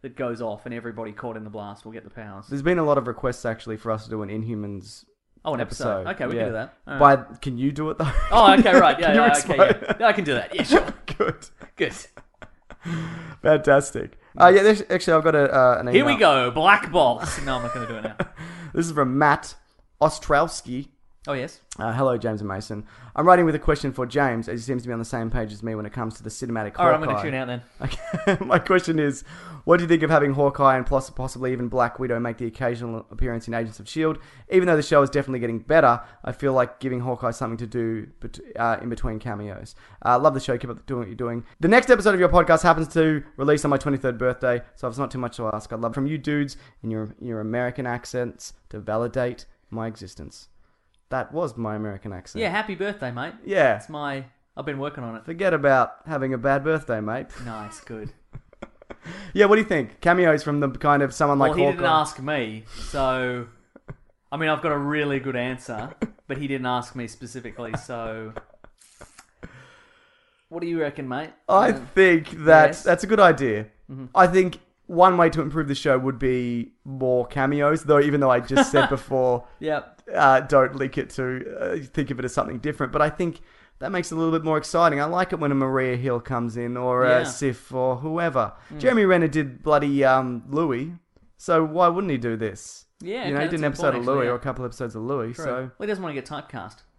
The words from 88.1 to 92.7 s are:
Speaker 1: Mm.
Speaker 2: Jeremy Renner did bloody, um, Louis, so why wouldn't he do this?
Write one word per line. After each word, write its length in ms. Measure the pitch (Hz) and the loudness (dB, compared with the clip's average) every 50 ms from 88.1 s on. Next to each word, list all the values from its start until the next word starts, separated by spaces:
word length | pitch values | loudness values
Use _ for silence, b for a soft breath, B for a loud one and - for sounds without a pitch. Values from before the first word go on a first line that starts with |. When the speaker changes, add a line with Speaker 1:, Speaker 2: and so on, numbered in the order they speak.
| 160 165 170 170 135 131 110 98 - B B B - | -4 -2 -4 -2 0 -2 -2 -2 -6 B B B -14
Speaker 1:
Mm. 60 | - | -2
Speaker 2:
Jeremy 260 | - 254 254 226 208 | 0 2 2 4 4
Renner 220 | 190 185 175 165 156 | 4 4 4 2 2
did 340 | 135 156 147 135 123 - - | 0 0 -2 -2 -6 -8 0
bloody, 400 | 151 151 147 143 143 139 139 135 | 2 2 2 4 2 0 2 4
um, 400 | 131 131 131 131 127 123 117 - - | 4 4 4 2 -2 -6 -8 -10 -6
Louis, 460 | 135 151 170 156 127 117 131 165 175 170 _ _ _ _ _ _ _ _ | -4 -2 -2 0 -2 -4 -6 -8 -12 -16 _ _ _ _ _ _ _ _
so 260 | - - 175 160 160 | -4 0 2 2 2
why 240 | 156 156 170 180 175 | 0 2 2 2 4
wouldn't 220 | 170 180 202 185 | 2 0 -2 -2
he 60 | 143 127 | -2 -2
do 180 | 117 120 113 | -2 -4 -4
this? 520 | 107 113 107 98 - - - | -2 -4 -6 -6 -8 -16 -20